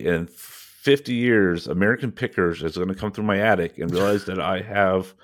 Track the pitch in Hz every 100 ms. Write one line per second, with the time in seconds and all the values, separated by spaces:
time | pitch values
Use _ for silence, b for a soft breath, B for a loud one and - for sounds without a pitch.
0 | 90 85 85 - - - - - 139 139
1 | 127 120 123 113 92 85 - 87 101 127
2 | 127 - 127 - 87 82 80 90 90 95
3 | 107 98 107 98 110 92 85 - 82 87
4 | 98 104 90 92 95 95 107 101 95 95
5 | 92 -